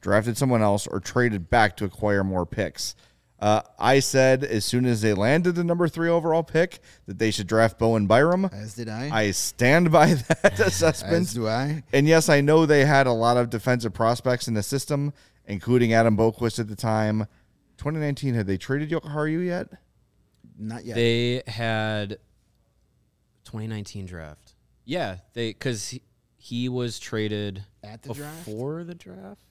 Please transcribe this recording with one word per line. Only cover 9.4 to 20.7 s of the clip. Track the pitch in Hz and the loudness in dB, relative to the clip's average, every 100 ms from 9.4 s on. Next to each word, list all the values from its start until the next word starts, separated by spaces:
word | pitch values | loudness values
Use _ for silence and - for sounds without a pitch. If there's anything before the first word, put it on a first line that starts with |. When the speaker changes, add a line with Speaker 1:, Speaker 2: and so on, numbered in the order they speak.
| - - 123 156 175 | -6 0 4 4 6
Speaker 1:
by | 160 151 | 6 6
<laughs> | 156 113 160 | 4 0 2
that | 202 95 | 2 2
assessment. | 202 - 160 147 98 | 0 2 0 0 -2
Speaker 2:
As | 170 180 | -2 -2
do | 110 110 | -4 -2
I. | 113 139 156 - | -2 -2 -6 -2
Speaker 1:
And | 139 147 | 2 6
yes, | 160 156 | 4 6
I | 147 | 4
know | 143 156 160 | 6 4 6
they | 147 | 6
had | 139 139 131 | 6 4 4
a | |
lot | 117 117 120 | 2 2 2
of | 120 | 2
defensive | 117 131 123 113 | -2 0 0 -2
prospects | 92 113 120 - 123 - | 0 0 2 0 -2 -2
in | |
the | 110 | -4
system, | 101 139 - 143 147 - _ _ - | -2 -4 -2 -4 -4 -8 _ _ -10
including | 98 113 123 120 | -8 2 4 4
Adam | 113 113 104 | 4 4 4
Boqvist | 113 110 117 - | 2 2 -4 -4
at | 107 | -8
the | |
time. | 104 117 110 107 107 107 _ _ _ _ _ | -6 -2 0 0 -2 -4 _ _ _ _ _
Twenty | 147 160 | -8 -4
nineteen, | 151 139 139 | -4 -4 -2
had | 117 98 | -2 -2
they | 95 | -4
traded | - 139 151 | -2 -4 -2
Jokiharju | 160 151 147 156 160 180 | -6 -6 -4 -4 -2 -4
yet? | 175 - - _ _ _ _ _ _ 57 55 | -6 -10 -16 _ _ _ _ _ _ -20 -14
Speaker 2:
Not | 107 | -12